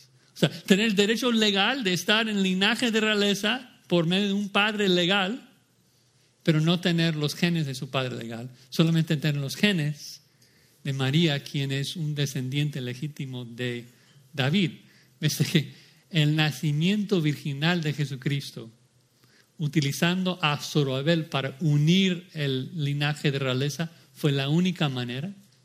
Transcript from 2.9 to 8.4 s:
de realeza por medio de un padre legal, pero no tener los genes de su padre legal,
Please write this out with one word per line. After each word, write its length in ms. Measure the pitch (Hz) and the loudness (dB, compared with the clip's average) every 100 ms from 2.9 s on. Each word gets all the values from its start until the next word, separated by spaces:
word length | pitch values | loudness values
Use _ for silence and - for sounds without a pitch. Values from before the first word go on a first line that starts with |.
de 100 | 220 | 0
realeza 800 | 214 208 202 196 208 247 - - - | 2 2 2 0 -2 -4 -8 -16 -2
por 180 | 175 | 0
medio 220 | 165 190 208 | 2 2 0
de 60 | |
un 140 | 202 202 | -2 0
padre 400 | 202 208 202 202 | 0 2 2 2
legal, 560 | 180 175 202 190 262 - _ _ _ _ _ _ _ _ _ | 2 2 2 0 -4 -12 _ _ _ _ _ _ _ _ _
pero 180 | - 151 | 0 2
no 200 | 160 175 | 4 2
tener 360 | 180 170 165 156 | 2 2 2 0
los 180 | 147 | -4
genes 320 | - 175 170 139 | 0 0 0 -2
de 80 | |
su 160 | 131 127 | -4 -4
padre 260 | 135 127 120 | -2 -2 -6
legal, 340 | 117 113 | -8 -10